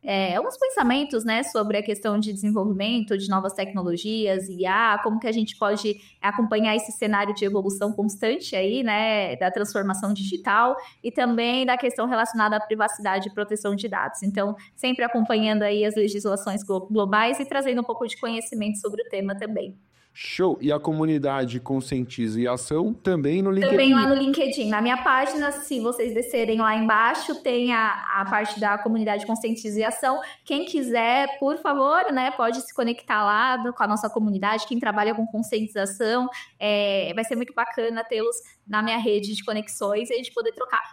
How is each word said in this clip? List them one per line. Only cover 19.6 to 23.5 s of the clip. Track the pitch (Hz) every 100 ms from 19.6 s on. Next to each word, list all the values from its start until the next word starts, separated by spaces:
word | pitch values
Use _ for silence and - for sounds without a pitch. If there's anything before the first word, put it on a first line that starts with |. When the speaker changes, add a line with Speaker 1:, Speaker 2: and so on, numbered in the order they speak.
| - - _ _ _ -
Speaker 2:
Show! | - - 185 143
E | 139
a | 147
comunidade | 147 160 156 151 139 139 127 120
Conscientiza | 120 135 123 135 123 - 113 110
e | 123
Ação | 123 - 151 202
também | 233 - 180 143 170
no | 196